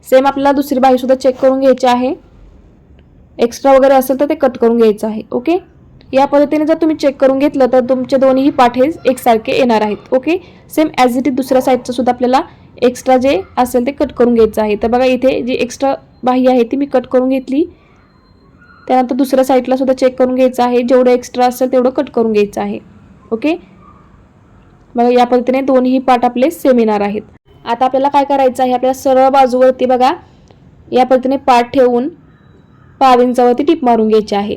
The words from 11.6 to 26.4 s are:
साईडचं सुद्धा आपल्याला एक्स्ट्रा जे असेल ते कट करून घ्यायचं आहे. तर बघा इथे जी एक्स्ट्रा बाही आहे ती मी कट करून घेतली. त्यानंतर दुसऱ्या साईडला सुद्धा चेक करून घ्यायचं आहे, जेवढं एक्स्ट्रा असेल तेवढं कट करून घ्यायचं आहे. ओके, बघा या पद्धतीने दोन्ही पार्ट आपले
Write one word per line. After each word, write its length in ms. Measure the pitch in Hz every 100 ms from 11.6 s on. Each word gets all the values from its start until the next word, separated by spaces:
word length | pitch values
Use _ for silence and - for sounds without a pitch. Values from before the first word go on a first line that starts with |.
साईडचं 320 | 262 254 254
सुद्धा 180 | 247 247
आपल्याला 280 | 247 247 262 349 - - -
एक्स्ट्रा 340 | 247 247 - 254
जे 220 | 262 349 381 -
असेल 280 | 247 247 240
ते 40 |
कट 200 | 285 294
करून 220 | - 240
घ्यायचं 280 | 233 214 214
आहे. 140 | 214 208
तर 120 | 233
बघा 180 | 247 262
इथे 360 | 254 262 -
जी 120 | 240 262
एक्स्ट्रा 380 | 247 - 269 269 _ _
बाही 240 | 262 254 254
आहे 160 | 254
ती 140 | 233 277
मी 80 | 285
कट 200 | 262 247
करून 220 | 254 262
घेतली. 340 | 269 262 269 359 - _ _ _ _ _ _ _ _ - - -
त्यानंतर 280 | 254 247 262
दुसऱ्या 300 | 269 262 262
साईडला 300 | 262 247 254
सुद्धा 160 | 269
चेक 240 | 262 262 254
करून 160 | 254 254
घ्यायचं 280 | 254 247
आहे, 180 | 247 247
जेवढं 300 | 247 254 247
एक्स्ट्रा 340 | 247 247 247 247
असेल 260 | 247 254
तेवढं 180 | 254 247
कट 200 | 262 277
करून 220 | - 226
घ्यायचं 300 | 208 208 208
आहे. 180 | 208 214 - - - - -
ओके, 240 | 226 294 349 - - - - _ - _ _ _ - - _ _ 240
बघा 140 | 240
या 160 | 247 247
पद्धतीने 360 | 247 247 262
दोन्ही 340 | 269 262 254 262
पार्ट 260 | 262 247 247
आपले 260 | 247